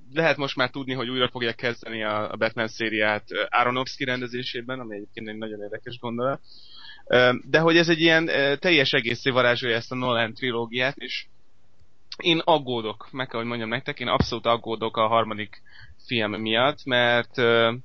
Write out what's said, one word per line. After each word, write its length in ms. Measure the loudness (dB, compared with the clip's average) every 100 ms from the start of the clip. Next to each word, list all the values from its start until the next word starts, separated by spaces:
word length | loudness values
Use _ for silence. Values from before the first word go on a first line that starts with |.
| -10
lehet 240 | 0 2 2
most 200 | -2 -2
már 140 | -2
tudni, 220 | -4 -6
hogy 160 | -6 -4
újra 200 | 0 -2
fogják 260 | 0 -4
kezdeni 500 | -2 -4 -4 -8 -6
a, 280 | -2 -2 -4
a 40 | -2
Batman 320 | -2 0 -4
szériát, 640 | -2 -2 0 2 0 -2
ö, 120 | -4 0
Aronofsky 560 | 2 2 0 -4 -6
rendezésében, 760 | -4 -4 -6 -8 -8 -8 -8 -10
ami 140 | -10
egyébként 340 | -12 -12 -12 -12
egy 80 | -10
nagyon 260 | -10 -10
érdekes 360 | -10 -12 -12 -10
gondolat. 420 | -8 -4 -4 -4 -10 -20 -18 -18 -18 -14 2
Öm, 380 | 6 6 4 2
de 80 | 4
hogy 180 | 6 6
ez 120 | 4
egy 120 | 4
ilyen, 280 | 6 4 4
ö, 280 | 2 2 2
teljes 360 | 4 4 4
egészé 380 | 2 0 -2 0
varázsolja 460 | 4 4 4 0 -2
ezt 160 | -2
a 20 |
Nolan 400 | -6 -2 0 -2
trilógiát, 640 | -4 -4 -4 -4 -2 -2 -4
és 300 | -10 -10 -12 -18 -20 -20 -20 -20 -20 -18 -16 -4
én 160 | 0 2
aggódok, 640 | 4 2 2 -4 -4 -8 -10
meg 160 | -8 -6
kell, 120 | -4
hogy 100 | -4
mondjam 200 | -4 -4
nektek, 320 | -4 -6 -6
én 80 | 0
abszolút 380 | 0 0 0 2
aggódok 500 | 2 0 -4 -2 0
a 100 | 4
harmadik 560 | 4 2 -4 -8 -12 -20 -18 -18 -16 -4
film 260 | -2 0
miatt, 520 | -2 0 2 2 0
mert, 540 | 0 2 4 2 0 2
ö, 340 | 4 6 4 0